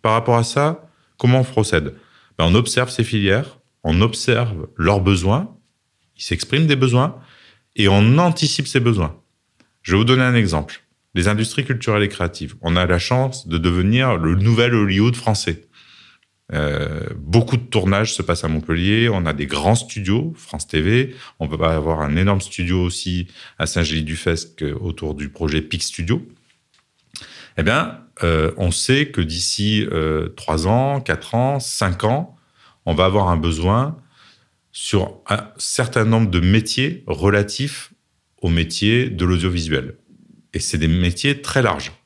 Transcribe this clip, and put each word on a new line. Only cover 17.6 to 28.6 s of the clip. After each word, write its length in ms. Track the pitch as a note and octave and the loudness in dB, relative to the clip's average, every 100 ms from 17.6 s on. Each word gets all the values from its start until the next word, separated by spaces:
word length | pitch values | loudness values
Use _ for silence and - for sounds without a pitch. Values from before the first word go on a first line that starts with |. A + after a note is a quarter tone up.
tournages 500 | - A2 F#2+ G2 G#2+ | -2 -2 2 0 0
se 80 | - | -4
passent 240 | F2 E2+ | -4 -2
à 40 | D#2+ | -2
Montpellier. 600 | D#2+ - E2+ F2+ G#2+ A#2 | -4 -2 -2 0 2 2
On 160 | G2 | 0
a 80 | E2 | -2
des 140 | C#2+ C#2+ | -4 -4
grands 300 | D2 D#2+ A#2 | -2 2 2
studios, 580 | - - F#2 G#2+ D#3+ D#3+ | 0 -8 -2 0 -2 -8
France 320 | - - - | -12 -12 -4
T 140 | D#2 | -2
V. 340 | E2 A#2+ C3 - - _ | 2 0 0 -8 -20 _
On 100 | D2+ | -8
peut 80 | D#2 | -2
pas 180 | E2 | 0
avoir 280 | D#2+ D2+ D#2+ | 0 -2 -2
un 120 | D2 E2+ | -2 0
énorme 260 | F#2+ G2 | 2 0
studio 400 | - - F2 F#2 | -4 -8 -2 0
aussi 460 | F2 F2 F#2 F2+ F2 - - _ | -2 -4 -6 -6 -6 -14 -20 _
à 60 | |
Saint-Gély-du-Fesque 1000 | D#2+ - D#2+ D#2+ D2+ D#2 - E2 - - D2 D2 | -4 -2 -2 -2 -4 -4 -2 -4 -6 -8 -8 -6
autour 360 | F2 D#2 D#2 | -8 -8 -8
du 160 | D2+ C#2+ | -8 -10
projet 320 | - D#2+ D#2 | -6 -2 -2
Pic 200 | D2+ E2+ | -4 -6
Studio. 460 | - - E2+ C#3+ - - _ _ _ _ _ _ _ - - - - - | -8 -8 -4 -4 -4 -20 _ _ _ _ _ _ _ -20 -20 -20 -12 -4
Eh 60 | |
bien, 380 | E2 C3 E3 - - - | 0 0 -2 -8 -20 -4
euh, 300 | E2+ D#2+ D#2 | 0 2 0
on 140 | - | 0